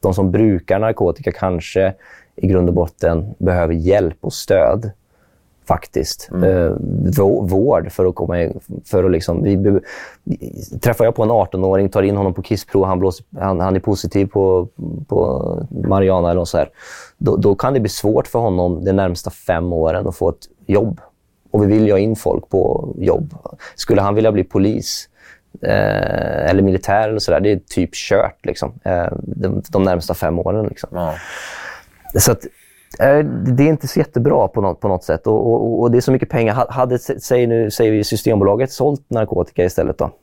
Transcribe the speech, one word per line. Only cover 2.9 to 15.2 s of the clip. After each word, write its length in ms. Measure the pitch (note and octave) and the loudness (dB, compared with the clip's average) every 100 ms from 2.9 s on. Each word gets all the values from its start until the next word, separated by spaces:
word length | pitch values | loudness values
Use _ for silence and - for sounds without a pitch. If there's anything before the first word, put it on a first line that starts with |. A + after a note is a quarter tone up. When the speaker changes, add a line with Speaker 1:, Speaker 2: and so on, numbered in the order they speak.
| _ E2+ E2+ G2 - | _ -2 0 -4 -4
Speaker 1:
behöver 360 | F#2 F2+ E2 | 0 0 0
hjälp 420 | E2+ D#2+ G2 F2+ - | 0 2 2 2 -4
och 120 | E2 | -10
stöd. 580 | - - F#2+ C2 A2 A2 - _ _ _ _ _ _ - | -10 0 2 4 0 -4 -12 _ _ _ _ _ _ -4
Faktiskt. 600 | E2 - - - - - | -4 -2 -4 -4 -8 -8
Speaker 2:
Mm. 120 | F2+ | 0
Speaker 1:
Eh, 280 | F2+ F#2 E2+ - - - F2+ - | 2 2 0 -2 -4 -2 0 2
vå-, 280 | G2 - G2 | 2 2 0
vård 460 | F#2+ B2 G2+ E2+ | 0 2 0 -2
för 140 | - F#2 | -2 -2
att 80 | |
komma 260 | F2+ F2 F2 | 0 -4 -2
i, 100 | E2+ - - - | -2 -4 -12 -16
för 200 | - F#2 | -2 0
att 60 | F#2 | 2
liksom, 320 | F2 E2+ F2 | 2 0 0
vi 140 | - G2 | 2 2
be-, 240 | G2 G2 - - - - - - - - - - | 2 0 -2 -18 -18 -18 -10 -8 -8 -14 -14 -4
träffar 240 | - A2+ | -2 2
jag 100 | A2+ | 2
på 80 | A#2 | 2
en 80 | G#2+ | 2
artonåring, 580 | A#2 F#2 F#2 F#2+ F#2+ G2 | 2 2 0 2 2 2
tar 140 | G#2 | 2
in 140 | G2 G2+ | 0 2
honom 180 | G2 | 0
på 80 | F2+ | -2
kissprov, 420 | F#2 G#2 - G2+ | -4 -6 -2 0
han 140 | F#2+ F#2 | 2 2
blåser, 280 | F#2+ F2+ - F#2 | 0 -2 -14 -6
han, 220 | F#2+ F#2 | -2 0
han 160 | F#2 F#2+ | 0 0
är 40 | |
positiv 460 | F#2+ G2 F2+ G2+ G2 | 0 -2 -2 -2 0
på, 420 | G2+ F#2+ F#2 F2 - - - - | 2 2 2 -2 -10 -12 -10 -4
på 500 | - | -2